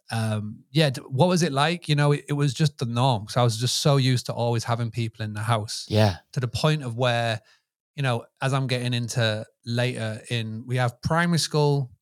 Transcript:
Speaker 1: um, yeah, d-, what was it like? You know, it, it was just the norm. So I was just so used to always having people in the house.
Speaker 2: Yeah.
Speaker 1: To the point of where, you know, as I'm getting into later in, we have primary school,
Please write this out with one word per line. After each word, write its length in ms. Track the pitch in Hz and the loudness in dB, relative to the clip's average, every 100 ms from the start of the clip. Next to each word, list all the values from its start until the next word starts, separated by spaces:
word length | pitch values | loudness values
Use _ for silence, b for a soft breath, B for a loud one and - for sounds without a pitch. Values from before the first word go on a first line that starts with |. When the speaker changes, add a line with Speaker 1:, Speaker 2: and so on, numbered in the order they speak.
| - | -8
Speaker 1:
um, 500 | 117 110 107 104 - _ | -4 -2 -2 -6 -12 _
yeah, 180 | 147 151 | 0 2
d-, 120 | 131 | 0
what 260 | - 131 180 | -4 2 2
was 140 | 180 | 2
it 100 | 160 | 0
like? 360 | 135 151 175 - | 2 0 0 0
You 60 | |
know, 180 | 147 147 | 2 4
it, 120 | 143 - | 2 0
it 40 | |
was 220 | 147 143 | 0 0
just 240 | 117 151 - | 2 0 0
the 80 | 117 | -4
norm. 400 | 120 131 110 107 | 2 2 2 -2
So 120 | 131 | 2
I 40 | |
was 140 | 123 110 | 2 2
just 240 | 123 - | -2 0
so 160 | 156 139 | 2 4
used 280 | 131 123 - | 4 0 -2
to 60 | |
always 320 | - 120 117 | -4 -2 -2
having 260 | - 117 117 | -2 -4 -4
people 340 | 117 113 - | -4 -6 -6
in 100 | 107 | -8
the 60 | 104 | -4
house. 440 | 110 117 104 - - | 0 0 -2 -8 0
Speaker 2:
Yeah. 280 | 107 107 90 - | 4 4 2 -6
Speaker 1:
To 80 | - | -6
the 80 | 120 | -4
point 340 | - 156 156 | 0 0 0
of 140 | 127 113 | -2 0
where, 440 | 127 120 117 107 b b _ _ _ - | 0 2 0 -4 b b _ _ _ -4
you 60 | |
know, 220 | 135 117 - - | -2 -2 -6 -4
as 140 | 135 | -2
I'm 120 | 135 131 | 0 0
getting 280 | 123 123 | -2 0
into 500 | 123 117 - 110 107 - _ 113 | -2 -2 0 0 0 -6 _ -4
later 560 | 117 123 120 110 110 - | -2 0 -2 -6 -8 -6
in, 340 | 120 110 110 127 | -6 -4 -8 -4
we 100 | 127 | 0
have 260 | 123 - | 0 -2
primary 360 | - 160 175 165 | -2 0 2 2
school, 520 | - 151 147 143 127 - | 0 2 2 2 -2 -10